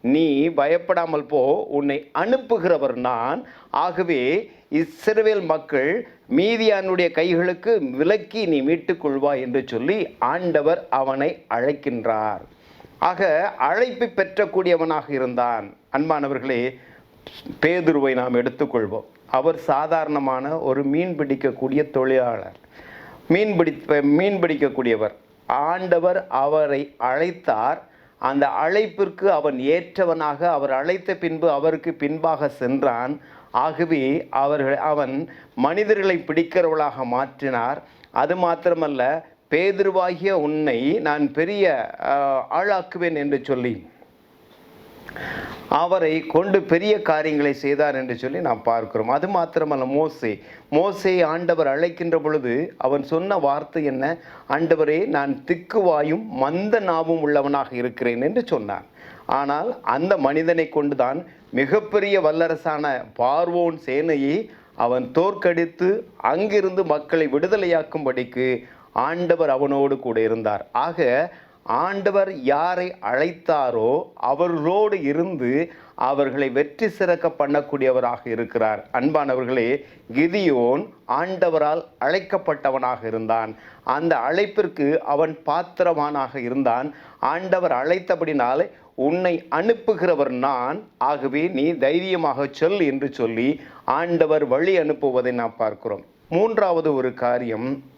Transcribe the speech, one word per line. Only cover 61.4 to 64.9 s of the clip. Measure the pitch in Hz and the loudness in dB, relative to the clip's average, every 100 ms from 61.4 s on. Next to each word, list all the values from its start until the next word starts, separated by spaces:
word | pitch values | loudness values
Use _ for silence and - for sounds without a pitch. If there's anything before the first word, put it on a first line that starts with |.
| - | -6
மிகப்பெரிய | - 135 202 214 208 202 196 | -2 2 0 2 0 2 2
வல்லரசான | 156 160 165 160 165 151 147 127 - - | 2 2 0 0 -4 -2 -2 -4 -6 -2
பார்வோன் | 123 147 175 175 170 160 - | 0 2 0 0 -2 -2 -4
சேனையை | 131 165 147 139 175 220 - - - | -2 0 0 0 -2 -4 -16 -20 -2
அவன் | 120 | 0